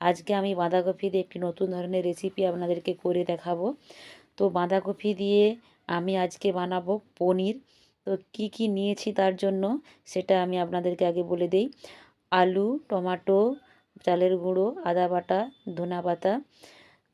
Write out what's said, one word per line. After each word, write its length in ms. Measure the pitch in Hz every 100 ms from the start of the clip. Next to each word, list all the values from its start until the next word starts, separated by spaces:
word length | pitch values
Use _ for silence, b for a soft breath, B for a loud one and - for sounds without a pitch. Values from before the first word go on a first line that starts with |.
আজকে 300 | 175 170 -
আমি 180 | 202 196 180
বাঁধাকপি 520 | 170 180 180 185 196
দিয়ে 140 | 185
একটি 140 | 180 180
নতুন 280 | 175 170 190
ধরনের 340 | 180 180 185
রেসিপি 380 | 180 170 190 196 185
আপনাদেরকে 460 | 175 175 175 185
করে 280 | 180 180 175
দেখাবো। 440 | 180 170 175 170 202 294 B B B B B
তো 100 | - 196
বাঁধাকপি 640 | 175 175 190 190 196 208
দিয়ে 300 | 185 202 202 208 233 b b -
আমি 240 | 170 185 190
আজকে 300 | 180 - 202
বানাবো 420 | 180 180 185 175 214 -
পনির। 420 | - 180 185 190 262 _ b b b 196
তো 40 | 190 -
কি 160 | - 208
কি 160 | - 220
নিয়েছি 420 | 196 202 202 214
তার 220 | 202 190 185
জন্য 280 | 196 190 196 294 - b -
সেটা 300 | 185 190 185
আমি 140 | 180 180
আপনাদেরকে 440 | 175 180 180 170 175
আগে 180 | 170
বলে 240 | 170 175 175
দেই। 180 | 185 269 - B B B B -
আলু, 360 | 185 185 190 208 294 -
টমেটো, 540 | 190 180 180 196 196 226 285 b b b -
চালের 320 | - 175 185 185
গুঁড়ো, 300 | 180 185 208 349
আদা 220 | 240 175 180
বাটা, 320 | 180 175 185 254 - 196
ধনা 260 | 170 175 175
পাতা, 320 | 175 170 190 247 - B B B B B _